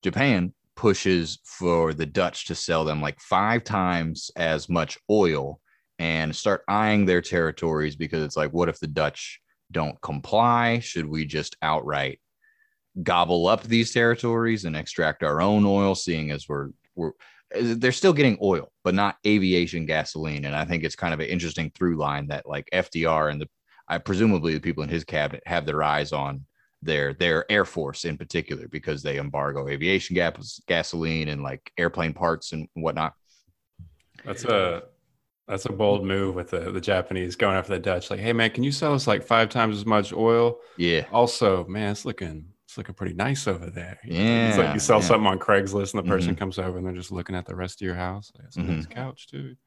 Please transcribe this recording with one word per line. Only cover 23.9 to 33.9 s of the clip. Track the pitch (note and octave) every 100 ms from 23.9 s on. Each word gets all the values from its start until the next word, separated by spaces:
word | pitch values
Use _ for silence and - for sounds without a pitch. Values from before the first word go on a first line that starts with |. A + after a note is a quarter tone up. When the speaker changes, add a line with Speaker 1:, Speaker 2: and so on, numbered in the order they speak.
| F2
Speaker 1:
presumably | - F#2+ A2 F#2+ D#2+
the | D#2
people | E2 D2+
in | D2
his | E2
cabinet | D#2 D#2+ D2 C2 -
have | E2+
their | D2+ D2+
eyes | D2+ D2+ D2
on | D2 C#2+ C#2 C#2 _ _ _
their, | D2+ D2+ C#2+
their | C#2+ F2 D#2+ -
Air | G#2
Force | F2+ - C#2+ C#2
in | E2+ -
particular, | D2+ E2+ - D2 -
because | D2+ D2 D2
they | C#2+ C#2
embargo | C#2+ C#2+ C#2+ C#2 C#2
aviation | C#2+ D#2+ F#2+ -
gas-, | F2+ E2+ - - - -
gasoline | F2 E2 E2+ D#2+ D#2+ D#2
and, | D2
like, | C#2 C2+ - -
airplane | E2+ F#2 E2
parts | D2 F2 D#2+ -
and | D#2+ D#2
whatnot. | - D#2+ D2+ D#2 - _ _ _ _ _ _ -